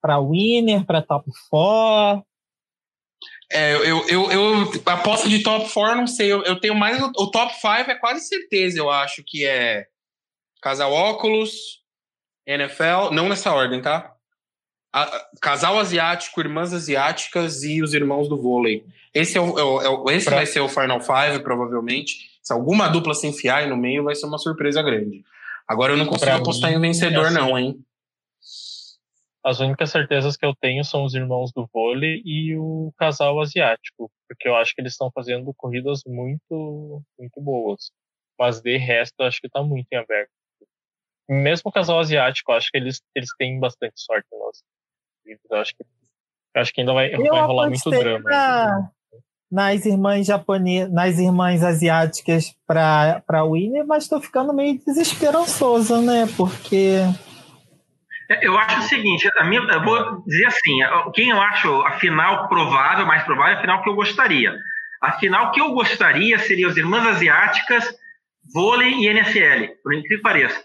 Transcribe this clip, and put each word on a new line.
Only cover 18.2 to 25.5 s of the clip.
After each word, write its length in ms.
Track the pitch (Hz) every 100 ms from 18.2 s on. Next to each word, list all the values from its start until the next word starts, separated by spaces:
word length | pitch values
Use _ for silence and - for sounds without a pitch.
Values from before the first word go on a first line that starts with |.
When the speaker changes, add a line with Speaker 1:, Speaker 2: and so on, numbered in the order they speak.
| 147
Speaker 2:
do 120 | 143
vôlei. 440 | 123 123 117 107 - - _
Esse 220 | 147 170 190
é 20 |
o, 180 | 175 151
é 40 |
o, 160 | 143 131
é 60 | 135
o, 220 | 135 131
esse 160 | 160 -
Speaker 3:
Pra 100 | 139
Speaker 2:
vai 100 | 147
ser 140 | 151
o 80 | 135
Final 320 | 139 131 123
Five, 420 | 123 135 147 143
provavelmente. 880 | 127 123 120 120 117 131 - - - _
Se 100 | -
alguma 360 | 120 135 202 180
dupla 260 | 165 160
se 120 | 147 147
enfiar 300 | 143 - 135
aí 100 | 147
no 80 | 123
meio, 280 | 123 139
vai 100 | 147
ser 120 | 147 151
uma 120 | 151
surpresa 440 | 160 156 147 147
grande. 400 | 151 113 104 98 _ - -